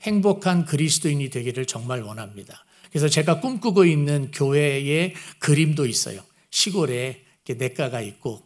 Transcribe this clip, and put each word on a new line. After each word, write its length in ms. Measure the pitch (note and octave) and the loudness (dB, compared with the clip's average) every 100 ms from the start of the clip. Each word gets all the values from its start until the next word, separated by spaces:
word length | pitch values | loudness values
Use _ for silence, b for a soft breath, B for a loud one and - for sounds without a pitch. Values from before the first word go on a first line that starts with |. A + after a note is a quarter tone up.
행복한 600 | - G#3 G3+ G3 F#3 F3 | 2 4 4 4 4 2
그리스도인이 640 | D#3 D3 D#3 D3+ D#3+ C#3+ C3+ | 2 2 2 2 2 0 -2
되기를 360 | B2+ A#2+ B2 C3 | -4 -4 -4 -6
정말 360 | - A#2+ B2+ | -6 -4 -6
원합니다. 600 | G#2 G#2+ G#2 G2+ G2 - _ B B | -6 -10 -12 -14 -18 -20 _ B B
그래서 180 | D#3 D3+ | 0 2
제가 300 | D#3 D3+ D#3+ | 4 2 2
꿈꾸고 460 | C4 B3+ A#3+ F#3+ | 0 -2 0 2
있는 480 | F3+ D3+ D3 D3 C3+ | 2 2 2 0 -2
교회의 840 | - C#3 C#3+ D3 C#3 C#3 D3+ F#3 F#3 B B | -2 0 2 2 0 -2 -2 -2 -6 B B
그림도 480 | - D3 D#3 D3+ C3+ | 2 4 4 2 0
있어요. 340 | A2+ - G2+ - b b | -2 -4 -8 -16 b b
시골에 720 | - - F#3+ D3 B2 C3 B2+ b b | -2 0 2 0 -2 -6 -8 b b
이렇게 120 | - A#2+ | -10 -4
냇가가 440 | B2+ B2+ C3+ A#2+ | -4 -2 -4 -4
있고 420 | G#2 G2+ B2+ G#2 | -8 -8 -8 -8